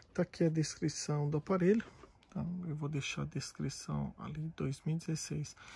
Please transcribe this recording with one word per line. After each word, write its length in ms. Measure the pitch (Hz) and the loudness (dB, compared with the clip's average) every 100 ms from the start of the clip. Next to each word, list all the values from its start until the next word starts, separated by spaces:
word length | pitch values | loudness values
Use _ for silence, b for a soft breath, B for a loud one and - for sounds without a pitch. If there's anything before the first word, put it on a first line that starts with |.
| - | -6
Tá 80 | - | 0
aqui 220 | 175 - | 0 4
a 40 | 165 | 4
descrição 800 | 160 151 - 160 - - 147 147 | 4 0 0 -2 0 0 0 2
do 80 | 151 | 0
aparelho. 480 | - 190 175 226 - B B B - | 2 4 6 6 2 B B B -10
Então, 200 | 185 156 180 175 | -4 -4 -4 -4
eu 80 | |
vou 140 | 151 147 | -4 -2
deixar 340 | 151 - - | -2 -2 -2
a 40 | 143 | -4
descrição 880 | 147 - - 147 - - 147 139 - | -4 -6 -4 -4 -4 -4 -2 -2 -4
ali, 320 | 123 151 160 - | -8 -6 -4 -2
dois 240 | 147 135 - | -2 -2 0
mil 100 | 165 | 0
e 20 | |
dezesseis, 560 | 165 156 - 151 143 - B | 0 -2 -2 -4 -4 -8 B